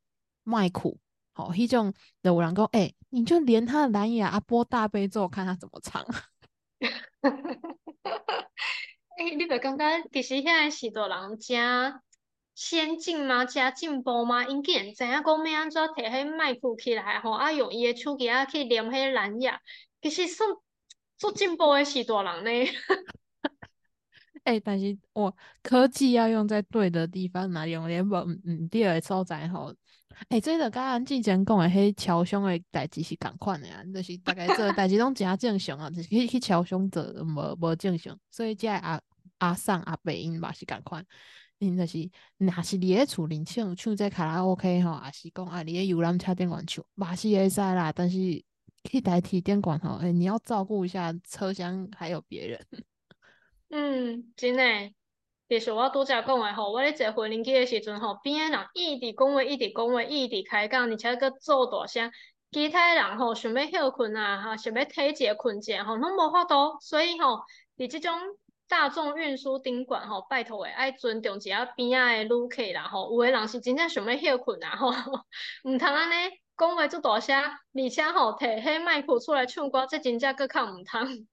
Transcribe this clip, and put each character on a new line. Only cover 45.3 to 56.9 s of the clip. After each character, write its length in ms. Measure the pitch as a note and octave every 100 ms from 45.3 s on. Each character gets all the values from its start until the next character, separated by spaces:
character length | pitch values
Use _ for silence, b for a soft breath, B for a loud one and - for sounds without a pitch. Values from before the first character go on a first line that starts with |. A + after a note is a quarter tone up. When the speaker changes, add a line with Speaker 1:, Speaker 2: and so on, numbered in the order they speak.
Speaker 1:
讲 140 | F#3 F3+
啊， 160 | F3
伫 20 |
咧 220 | D#3 F3 G3
游 140 | E3+
览 160 | E3+ F3
车 160 | F#3
顶 160 | F3+ F3+
管 160 | D#3+
唱， 200 | D#3+ - -
嘛 220 | - E3+ F3+
是 120 | G#3+
会 140 | G3 F#3+
使 120 | G3+
啦， 320 | F#3+ F#3 D#3
但 160 | E3 F3+
是 80 | F#3 F#3 D3+ - _ _ _
去 160 | - C4+
代 200 | F#3 F3
替 200 | - F3+
顶 200 | G3 G3+
管 160 | F3+ D#3
吼， 160 | C#3+ -
欸， 160 | F3
你 120 | F3
要 140 | F#3 A3+
照 260 | - G#3+
顾 200 | F#3+ G#3
一 40 | F3+
下 240 | F#3+ E3+ E3+ -
车 240 | - F#3+
厢 360 | F#3+ F3 F#3+ F#3+ -
还 140 | E3+
有 100 | D#3+ -
别 180 | - -
人。 180 | A#2 -
<laughs> 160 | - - _ _ _ b b b b -
Speaker 2:
嗯， 600 | D4+ C#4+ C4 A#3+ A#3+ - -
真 200 | B3 B3+
的。 60 | B3 G#3 G3+ _ _ _ _ _ -
其 140 | A3+
实 100 | A#3
我 160 | A3 C4
拄 120 | C4+
则 200 | C#4 A#3
讲 180 | C4 B3+
的 140 | G#3
吼， 180 | G#3 G3+
我 80 | A#3
咧 100 | C#4+